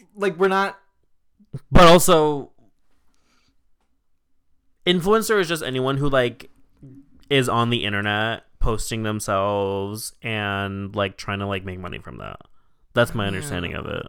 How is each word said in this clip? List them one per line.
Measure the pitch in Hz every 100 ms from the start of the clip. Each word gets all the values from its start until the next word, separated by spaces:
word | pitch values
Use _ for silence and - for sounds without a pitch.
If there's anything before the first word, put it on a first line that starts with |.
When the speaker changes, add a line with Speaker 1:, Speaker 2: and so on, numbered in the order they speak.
| _
Speaker 1:
Like, | 202 196 165
we're | 190
not | 190 196 - _ _ _ _ _ _ _ 139 -
Speaker 2:
But | 147 170
also, | 170 - 165 151 143 - _ _ _ _ _ _ _ _ _ _ _ _ _ _ _ _ _ _ _ _ _ _ _ 180
influencer | 180 170 220 214 214
is | 165
just | 165
anyone | - 131 131 139
who, | 143
like, | 135 123 120 - - _ _ - - - - -
is | 139 123
on | 117 117
the | 120
internet | 101 101 104 104 110 113 - -
posting | - 107 - 117
themselves | 110 107 - 98 98 101 98 98 98 107 - -
and, | 120 110 104 98 98 98 98
like, | 101 98 -
trying | - 98
to, | 101
like, | 98
make | 95 92
money | 90 -
from | - 60
that. | 50 50 - - _ _ _
That's | 117 117
my | 117
Speaker 1:
Yeah, | 98
Speaker 2:
understanding | 95 - 90 85
of | - 73
it. | 80